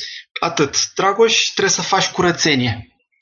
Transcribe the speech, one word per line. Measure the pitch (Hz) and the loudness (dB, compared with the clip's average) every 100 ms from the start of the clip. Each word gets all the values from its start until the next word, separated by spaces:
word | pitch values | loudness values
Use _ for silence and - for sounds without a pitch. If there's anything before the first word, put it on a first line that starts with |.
| - - - - | -12 -16 -14 -4
atât, | - - 139 - - | -4 0 0 0 -4
„Dragoș, | - 190 196 226 220 - | 0 0 4 4 4 0
trebuie | - 196 | 0 0
să | 180 | 0
faci | 170 190 - | 0 0 0
curățenie.” | - 175 165 165 135 123 104 - _ _ _ | 0 0 2 0 2 0 -4 -10 _ _ _